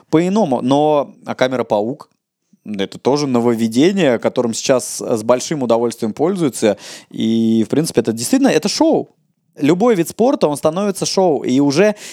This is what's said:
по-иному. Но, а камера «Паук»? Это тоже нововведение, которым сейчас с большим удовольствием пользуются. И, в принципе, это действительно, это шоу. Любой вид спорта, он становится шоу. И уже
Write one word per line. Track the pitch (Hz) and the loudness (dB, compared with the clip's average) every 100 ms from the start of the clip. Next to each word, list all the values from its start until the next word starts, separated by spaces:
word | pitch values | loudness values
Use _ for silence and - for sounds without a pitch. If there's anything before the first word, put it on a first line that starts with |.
| _ | _
по-иному. | 156 180 208 175 120 | 0 2 0 0 0
Но, | 123 143 151 147 131 127 | 0 2 2 0 -2 -8
а | 117 113 | -8 -2
камера | 131 127 | -2 -2
«Паук»? | 113 107 110 147 - _ _ _ _ _ - | -2 -2 -2 -6 -14 _ _ _ _ _ -10
Это | 101 98 - | -6 -6 -4
тоже | 123 147 143 | 0 0 0
нововведение, | 120 120 113 113 117 165 196 147 117 | 0 2 0 0 2 2 4 2 2
которым | 113 - 120 110 | 0 -2 -2 -2
сейчас | - 127 - - | 0 0 -2 -8
с | 104 113 | -4 -2
большим | 113 127 - 156 | 0 0 -2 -4
удовольствием | 123 117 117 - 110 | 0 0 0 -2 -6
пользуются. | 101 160 196 151 - 110 98 - - - | -2 -2 0 -2 0 0 0 -6 -20 -14
И, | - 113 113 113 113 | -4 -2 0 2 2
в | 107 | 2
принципе, | 131 165 - | 0 0 0
это | 117 | 0
действительно, | 113 120 269 262 | -2 -2 2 2
это | 151 202 | 2 0
шоу. | - 320 180 - _ _ _ _ - | 0 2 0 -4 _ _ _ _ -2
Любой | 143 180 247 | 0 2 2
вид | 196 165 | 2 0
спорта, | - 240 285 156 | 0 0 2 0
он | 143 | 0
становится | 160 170 208 185 151 | -2 -2 -4 -4 -4
шоу. | - 185 139 | 0 0 0
И | 123 131 | 0 0
уже | 143 139 208 208 - | 2 2 2 0 -10